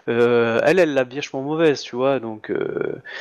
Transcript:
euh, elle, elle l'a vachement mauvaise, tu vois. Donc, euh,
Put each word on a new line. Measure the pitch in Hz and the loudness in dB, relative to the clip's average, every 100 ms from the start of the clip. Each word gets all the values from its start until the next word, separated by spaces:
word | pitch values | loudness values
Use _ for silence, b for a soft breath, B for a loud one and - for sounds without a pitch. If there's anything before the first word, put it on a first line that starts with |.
| - | -4
euh, | 117 120 120 117 113 127 | 2 4 4 2 2 4
elle, | 185 | 4
elle | 160 | 4
l'a | 135 127 | 2 -2
vachement | 135 - 139 | -6 -8 -8
mauvaise, | 139 156 165 131 | -6 2 2 2
tu | - 120 | -2 -2
vois. | 131 135 | 0 0
Donc, | 113 107 - | -4 -10 -6
euh, | - - - - - B B | -4 -4 -4 -6 -6 B B